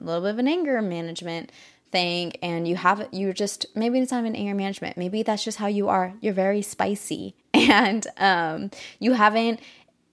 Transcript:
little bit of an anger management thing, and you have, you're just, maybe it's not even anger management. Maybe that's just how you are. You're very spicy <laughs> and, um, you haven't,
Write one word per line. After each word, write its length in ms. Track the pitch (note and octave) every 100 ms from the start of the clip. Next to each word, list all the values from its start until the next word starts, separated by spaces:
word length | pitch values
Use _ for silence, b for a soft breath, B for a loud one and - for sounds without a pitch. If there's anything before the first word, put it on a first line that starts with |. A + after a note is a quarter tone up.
little 220 | E3 E3+
bit 80 | F#3+
of 80 | A3
an 80 | B3+
anger 340 | F4 D4+ B3
management 680 | G3+ E3+ E3 E3+ F3 E3 - B B B B
thing, 420 | F#3 F3 F3 F3 -
and 260 | F3 E3+ E3+
you 80 | F3
have, 320 | F3+ G3+ -
you're 200 | F#3 G3
just, 340 | F#3 G3+ - -
maybe 240 | G#3+ A#3 B3+
it's 140 | B3+
not 80 | B3
even 160 | A3+ G#3+
anger 180 | G3+
management. 420 | G3+ G3 G3 - -
Maybe 260 | F3+ G#3+
that's 220 | A3 G#3+
just 140 | - -
how 80 | G#3
you 220 | G3+ G3
are. 260 | F#3+ F3+ G#3
You're 140 | G#3+
very 280 | F#3+ F#3+ G#3
spicy 720 | G3+ - G3 G3+ - - F#2+ -
<laughs> 100 | _
and, 520 | - A#3+ G#3 A3 A3 - -
um, 520 | G3 F3+ D#3+ D#3+ G3 - B B
you 140 | G#3+
haven't, 480 | B3 G#3+ A3 A3+ A3+ B B B _ _